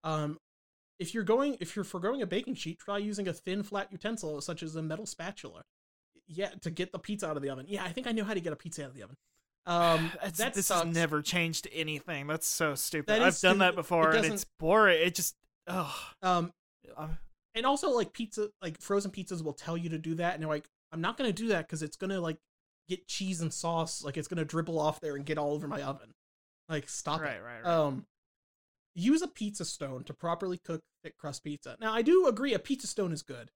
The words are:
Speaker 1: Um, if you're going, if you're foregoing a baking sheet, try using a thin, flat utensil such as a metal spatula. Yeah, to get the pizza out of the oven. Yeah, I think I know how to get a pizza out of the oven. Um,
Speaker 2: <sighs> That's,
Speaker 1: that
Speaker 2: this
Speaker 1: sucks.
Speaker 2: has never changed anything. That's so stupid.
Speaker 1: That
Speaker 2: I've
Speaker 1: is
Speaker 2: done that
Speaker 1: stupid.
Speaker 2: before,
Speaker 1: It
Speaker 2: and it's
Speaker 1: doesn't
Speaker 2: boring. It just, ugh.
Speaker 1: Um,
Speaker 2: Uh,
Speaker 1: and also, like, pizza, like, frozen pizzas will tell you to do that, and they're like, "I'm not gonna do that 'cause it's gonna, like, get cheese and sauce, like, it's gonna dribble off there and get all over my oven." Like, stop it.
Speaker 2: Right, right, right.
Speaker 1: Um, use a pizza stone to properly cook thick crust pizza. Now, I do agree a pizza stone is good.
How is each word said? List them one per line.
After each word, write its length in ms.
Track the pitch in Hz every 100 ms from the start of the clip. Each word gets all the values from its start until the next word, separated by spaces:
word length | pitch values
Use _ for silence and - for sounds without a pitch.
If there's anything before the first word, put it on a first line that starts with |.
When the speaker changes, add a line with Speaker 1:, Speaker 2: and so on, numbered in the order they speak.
Speaker 1:
Um, 340 | 160 156 151 165 _ _ _ _ _ _
if 140 | 175
you're 100 | 233
going, 320 | 185 233 285 -
if 140 | 175 214
you're 80 | 185
foregoing 360 | 180 185 269
a 40 | 190
baking 280 | 185 262 226
sheet, 240 | 160 170
try 180 | - 202
using 300 | 208 208 185
a 40 |
thin, 300 | 170 - 196
flat 240 | 202 202 196
utensil 500 | 190 214 226 156 151
such 220 | - 160
as 120 | 165 156
a 60 |
metal 240 | 156 160 214
spatula. 560 | - 170 202 - - - _ _ _ _ _ _
Yeah, 220 | 165 196 196
to 100 | 170
get 200 | 156 185
the 80 | 180
pizza 300 | - 208 165
out 80 | 147
of 60 |
the 80 | 139
oven. 160 | 131 143
Yeah, 160 | 202 180
I 40 |
think 120 | 170 254
I 60 |
know 140 | 226 202
how 80 |
to 80 | 202
get 100 | 170
a 60 | 165
pizza 260 | 170 160
out 60 | 135
of 60 | 131
the 80 |
oven. 120 | 101 131 _ _ _ _ -
Um, 460 | 170 170 165 165 165
Speaker 2:
<sighs> 40 |
That's, 180 | - 160
Speaker 1:
that 140 | 247 196
Speaker 2:
this 100 | 185
Speaker 1:
sucks. 160 | 180 165
Speaker 2:
has 60 |
never 280 | 165 165 151
changed 480 | 151 175 165 160 -
anything. 560 | 160 156 151 - 151 143
That's 200 | 160 -
so 280 | - 160 135
stupid. 320 | - 156 143
Speaker 1:
That 140 | 175
Speaker 2:
I've 80 | 175
Speaker 1:
is 100 | -
Speaker 2:
done 200 | 185 196
that 80 | 185
Speaker 1:
stupid. 20 | 175
Speaker 2:
before, 320 | 160 170 160
Speaker 1:
It 40 | 160
Speaker 2:
and 80 | 160
it's 80 |
Speaker 1:
doesn't 160 | 156 - _
Speaker 2:
boring. 400 | 160 214 208 165
It 140 | 175 170
just, 200 | 170 - _ _ -
ugh. 260 | 185 147 - - -
Speaker 1:
Um, 300 | 185 180 170 _ _ _ - -
Speaker 2:
Uh, 100 | 156 160 - _ _ 226
Speaker 1:
and 100 | 254
also, 240 | 294 359
like, 200 | 240 226
pizza, 360 | - 226 - 208 _
like, 180 | 180 156
frozen 280 | - 202 202
pizzas 300 | 196 185 175
will 100 | 156
tell 240 | 139 - 170
you 120 | 170
to 80 | 160
do 180 | 160 165
that, 180 | 170
and 100 | 156
they're 60 | 160
like, 180 | 151 - _ _
"I'm 80 | 160
not 140 | 175 240
gonna 140 | 254
do 160 | 175 226
that 200 | 185 156
'cause 120 | 156
it's 140 | 151 -
gonna, 240 | 190 196
like, 180 | 170 160 _ _ _ _ -
get 180 | 185 -
cheese 320 | - 190 175
and 120 | 165
sauce, 500 | - 170 170 165 -
like, 140 | 143 151
it's 100 | 147
gonna 160 | 170
dribble 340 | 151 160 165 165
off 220 | 151 151
there 160 | 156 143
and 100 | 143
get 120 | 151
all 160 | 147
over 120 | 147 147
my 140 | 147
oven." 300 | 139 139 113 _ _ _ _ _ -
Like, 220 | 156 -
stop 320 | - - 160
it. 20 |
Speaker 2:
Right, 180 | 151 107
right, 220 | 117 120
right. 100 | 175
Speaker 1:
Um, 320 | 170 147 135 - _ _ _ _ _ _ _ _ 175
use 260 | 202 320
a 60 | 320
pizza 340 | - 208 208 170
stone 380 | - 139 131
to 100 | -
properly 440 | 143 170 170 190 180
cook 240 | - 165 _ _ 156
thick 100 | _
crust 240 | 147 131
pizza. 340 | 151 147 - 120
Now, 140 | 220
I 80 | 226
do 260 | 233 359 339
agree 260 | 214 277
a 60 | 214
pizza 260 | - 269 -
stone 260 | - 185
is 100 | 160
good. 260 | - 123 117